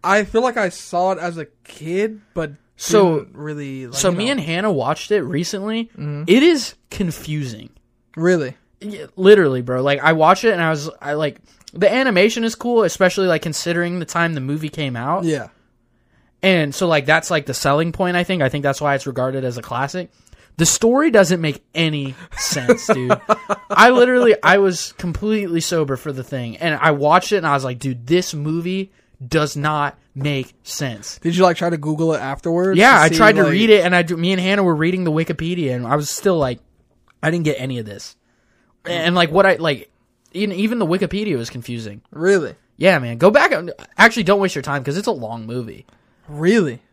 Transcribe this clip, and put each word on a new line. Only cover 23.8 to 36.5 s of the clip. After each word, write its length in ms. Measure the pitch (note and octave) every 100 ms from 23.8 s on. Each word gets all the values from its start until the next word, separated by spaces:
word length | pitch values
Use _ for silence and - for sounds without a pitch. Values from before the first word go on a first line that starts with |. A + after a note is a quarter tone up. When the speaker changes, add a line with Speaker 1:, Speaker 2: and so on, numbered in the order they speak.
| A#3+
Speaker 2:
literally, 460 | B3 B3 B3+ A#3+ -
I 180 | D#3 G3
was 340 | G3 F3 -
completely 680 | - F3 D#3+ G#3 G#3+ G3 E3+
sober 380 | D#3+ E3+ C#3+ C3
for 160 | D3+
the 100 | C3
thing. 320 | B2 C3+ A#2 -
And 180 | E3 D3+
I 160 | D#3+
watched 420 | C#3+ D3 F3 -
it 40 | G#3
and 100 | D#3+
I 60 |
was 120 | C#3 C3
like, 140 | B2
"Dude, 280 | C3+ B2 A#2+
this 260 | F3 F3+
movie 600 | D#3 D3 E3 E3+ F#3+ F#3+ _ _ _ B2+
does 320 | D#3+ D3+ D3
not 400 | D3+ D3 C#3+ - _
make 420 | C#3 C#3+ C#3 B2+ _
sense." 540 | - - C#3 G#2+ - -
Speaker 1:
Did 160 | E3 E3+
you, 80 |
like, 140 | F#3 E3
try 120 | F3
to 60 | E3
Google 360 | D3+ D#3 E3
it 80 | D#3
afterwards 560 | C3+ C#3 E3 E3+ F#3 F3+
Speaker 2:
Yeah, 140 | A#3
Speaker 1:
to 60 | A3+
Speaker 2:
I 80 | D#3
Speaker 1:
see, 60 | D#3+
Speaker 2:
tried 200 | G#3+ G#3
to 80 |
Speaker 1:
like 80 | F#3
Speaker 2:
read 180 | E3+ A3
it, 140 | G#3
and 100 | F3
I, 100 | F3+
me 280 | E3+ E3+ E3+
and 80 | F#3
Hannah 240 | F#3 G3+
were 120 | F#3 D#3
reading 280 | E3 F#3
the 80 | E3+
Wikipedia, 640 | D#3 E3 D#3 E3 F3+ D3 B2
and 100 | A#2+
I 120 | D3
was 120 | D3
still 280 | - G3+ F3
like, 220 | C3+